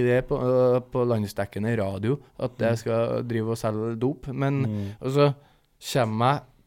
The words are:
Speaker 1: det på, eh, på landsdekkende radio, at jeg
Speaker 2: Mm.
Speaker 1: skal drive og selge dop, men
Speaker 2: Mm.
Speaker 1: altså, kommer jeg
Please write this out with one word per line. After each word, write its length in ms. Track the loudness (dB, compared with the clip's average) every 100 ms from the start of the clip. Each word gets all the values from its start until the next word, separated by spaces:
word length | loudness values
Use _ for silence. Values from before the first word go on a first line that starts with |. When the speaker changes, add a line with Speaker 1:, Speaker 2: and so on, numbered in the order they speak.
Speaker 1:
det 240 | 4 2 0
på, 80 | -2
eh, 420 | 2 4 4 2 0
på 140 | -2 0
landsdekkende 680 | 0 -2 -4 -6 -4 -2 -2
radio, 380 | -2 -2 -2 -4 -6 -8
at 120 | -8 -2
jeg 120 | 0
Speaker 2:
Mm. 60 | 0
Speaker 1:
skal 460 | 0 0 0 -2
drive 260 | -2 -2 -2
og 60 | -2
selge 420 | -2 -2 -4 -2
dop, 280 | -2 -2 -8
men 360 | -2 0 0 0
Speaker 2:
Mm. 240 | -2 -6 -6
Speaker 1:
altså, 320 | -2 4 4 2 -10 _ _ _ -4
kommer 380 | 0 0 2 2
jeg 80 | 0 -4 _